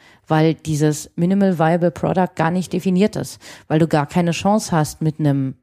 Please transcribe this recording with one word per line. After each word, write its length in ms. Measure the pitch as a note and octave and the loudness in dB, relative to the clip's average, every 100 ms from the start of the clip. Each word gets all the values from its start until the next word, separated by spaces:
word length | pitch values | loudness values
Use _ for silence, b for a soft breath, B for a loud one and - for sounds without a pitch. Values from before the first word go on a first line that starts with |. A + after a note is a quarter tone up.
| b b - | b b -2
weil 260 | D#3 D#3+ | 2 2
dieses 560 | D3+ D#3 D3+ D3+ D3 - - | 0 -4 0 0 -2 -8 -4
Minimal 420 | F3 G3 G3 D#3+ | 0 2 0 2
Viable 320 | D#3+ E3+ F3 | 2 2 0
Product 440 | - D#3+ D#3+ F3+ - | -2 -2 0 -2 0
gar 140 | D#3+ | -2
nicht 220 | F#3 E3+ | -2 -4
definiert 420 | F3+ F#3+ F3+ G#3+ - | -4 0 2 0 -2
ist, 240 | - - B B B | -10 -12 B B B
weil 120 | D#3 | 2
du 100 | D#3+ | 2
gar 180 | D#3 C#3+ | 2 0
keine 260 | F3+ E3+ | 0 0
Chance 400 | D#3+ G3 G#3+ - | 0 0 0 0
hast, 280 | E3 D3+ - | -2 -2 -2
mit 180 | D#3 D3+ | -4 0
einem 360 | D3+ C#3 C3+ - | 0 0 -2 -8